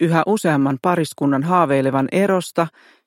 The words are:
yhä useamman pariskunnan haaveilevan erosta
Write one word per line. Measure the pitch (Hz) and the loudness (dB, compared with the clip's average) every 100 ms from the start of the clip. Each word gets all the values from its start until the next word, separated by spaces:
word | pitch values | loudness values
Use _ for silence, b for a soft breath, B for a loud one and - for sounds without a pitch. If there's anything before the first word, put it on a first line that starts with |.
yhä | 165 165 185 | 0 0 0
useamman | 214 175 147 139 139 | 0 0 0 0 0
pariskunnan | 180 175 156 - 143 135 | -2 0 -2 -4 -2 -2
haaveilevan | 160 180 156 139 135 135 135 | 0 0 2 2 0 0 0
erosta | 180 196 185 - - 165 b b b | 0 0 0 -2 -4 -4 b b b